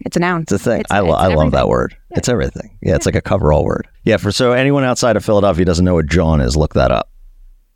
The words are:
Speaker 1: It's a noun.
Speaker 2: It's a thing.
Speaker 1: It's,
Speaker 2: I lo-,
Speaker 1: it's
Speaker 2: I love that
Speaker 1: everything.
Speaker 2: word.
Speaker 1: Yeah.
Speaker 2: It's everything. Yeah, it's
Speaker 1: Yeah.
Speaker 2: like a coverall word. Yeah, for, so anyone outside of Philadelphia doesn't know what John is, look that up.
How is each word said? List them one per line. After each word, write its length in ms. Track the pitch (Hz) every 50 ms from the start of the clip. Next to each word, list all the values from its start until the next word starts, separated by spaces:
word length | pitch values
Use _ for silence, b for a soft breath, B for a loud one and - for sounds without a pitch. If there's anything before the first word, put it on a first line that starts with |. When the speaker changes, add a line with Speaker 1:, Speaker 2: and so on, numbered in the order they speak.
| -
Speaker 1:
It's 140 | 165 - 170
a 20 |
noun. 220 | 175 180 180 165
Speaker 2:
It's 100 | 160 -
a 80 | - 98
thing. 220 | - 127 113 95
Speaker 1:
It's, 100 | 104 -
Speaker 2:
I 80 | - 101
lo-, 140 | 101 85 78
Speaker 1:
it's 80 | -
Speaker 2:
I 60 | - 95
love 240 | 85 76 78 76
that 60 | 65 67
Speaker 1:
everything. 100 | 62 50
Speaker 2:
word. 280 | 57 64 - - - - _ _
Speaker 1:
Yeah. 80 | 349 -
Speaker 2:
It's 100 | - -
everything. 480 | 123 107 67 64 - - - - - -
Yeah, 140 | - - 92
it's 100 | - -
Speaker 1:
Yeah. 40 | -
Speaker 2:
like 60 | -
a 60 | 82
coverall 420 | - - 107 95 78 73 76 73 73
word. 220 | - - - - - _ - -
Yeah, 140 | - 110 98
for, 140 | - 104
so 200 | 98 - 131 123 123
anyone 300 | 123 131 139 143 143 135
outside 320 | 127 123 - - 123 110
of 80 | 104 -
Philadelphia 400 | - 110 101 98 101 90 78 92
doesn't 220 | 87 87 82 90
know 80 | 92 90
what 140 | 85 80 69
John 340 | 78 90 85 80 80 76
is, 160 | 67 60 65 78
look 160 | 76 76 -
that 160 | - 65 62
up. 180 | 62 55 - - - - - - - - - - - _ _ _ _